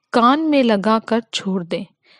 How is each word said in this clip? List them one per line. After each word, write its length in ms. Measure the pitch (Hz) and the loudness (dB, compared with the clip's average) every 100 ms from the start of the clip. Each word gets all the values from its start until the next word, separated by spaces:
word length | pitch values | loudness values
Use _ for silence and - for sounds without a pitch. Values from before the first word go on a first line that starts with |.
| _ | _
कान 280 | 247 240 285 | 2 2 2
में 220 | 320 285 | 2 2
लगाकर 600 | 240 208 196 220 - 226 - | 2 0 0 -2 -2 -4 -4
छोड़ 300 | - 196 185 | -10 -6 -6
दें। 220 | 170 175 - _ _ | -6 -10 -10 _ _